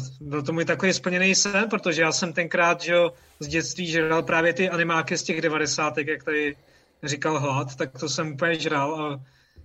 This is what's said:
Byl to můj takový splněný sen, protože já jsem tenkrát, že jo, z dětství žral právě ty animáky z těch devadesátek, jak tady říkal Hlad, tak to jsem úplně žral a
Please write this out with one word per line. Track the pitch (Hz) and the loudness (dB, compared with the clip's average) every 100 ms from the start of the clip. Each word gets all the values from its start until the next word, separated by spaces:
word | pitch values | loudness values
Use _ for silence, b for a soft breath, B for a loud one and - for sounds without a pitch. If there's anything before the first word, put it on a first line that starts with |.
| 131 - | -8 -12
Byl | 147 147 | -6 -4
to | 139 | -2
můj | 165 165 | -2 0
takový | 151 190 | 2 2
splněný | - 185 180 190 185 | 2 0 2 2 2
sen, | 202 196 220 | 2 2 0
protože | 208 185 156 | 0 0 2
já | 160 | 2
jsem | - 175 | 2 -2
tenkrát, | 170 165 180 170 170 | -2 -2 2 2 2
že | 165 | 2
jo, | 175 170 B B B | 4 4 B B B
z | 147 | -4
dětství | 165 151 - 175 | -2 -2 -4 -2
žral | 165 160 165 | 0 2 2
právě | 139 170 165 | 2 2 2
ty | 165 185 | 2 0
animáky | 170 170 165 160 170 | 2 2 0 0 -4
z | |
těch | - 160 | -2 0
devadesátek, | 160 151 147 - 151 151 147 | 0 0 0 0 -2 -2 -4
jak | 143 | -4
tady | 160 151 147 143 b b b - | -2 -2 -2 -4 b b b -12
říkal | 147 139 160 156 | -6 -2 0 0
Hlad, | 143 135 135 - | 0 -2 -2 -6
tak | 156 - | -8 -6
to | 156 | -6
jsem | 170 156 | -4 -4
úplně | 135 170 165 | -2 0 0
žral | 160 151 139 156 | 0 0 -2 -2
a | 151 135 131 B B B | -6 -6 -12 B B B